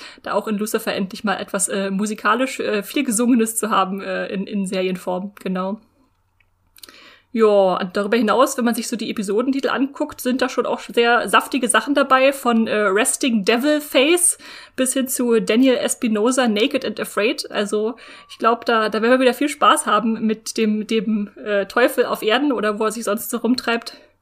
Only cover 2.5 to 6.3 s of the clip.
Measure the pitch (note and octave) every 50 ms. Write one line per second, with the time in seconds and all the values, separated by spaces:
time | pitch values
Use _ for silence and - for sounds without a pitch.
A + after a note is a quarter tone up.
2.5 | - - - - G#3 G3+ G3 - - D4 C#4+ B3+ G#3 G#3+ B3 A#3 C4+ A3+ A3+ A3
3.5 | - - - G#3 F#3+ F#3+ F#3+ F#3 G3 G3 F#3+ F#3+ F#3 F#3 F#3 - G#3 F#3+ F#3+ -
4.5 | - G3+ F#3+ F#3 G3 F#3 F#3 F#3 F#3 F3+ - F#3 F3+ F3+ F#3+ G3+ - - - G3
5.5 | F#3 F3+ F#3+ F#3+ G#3 A3 - _ _ _ _ _ _ _ _ _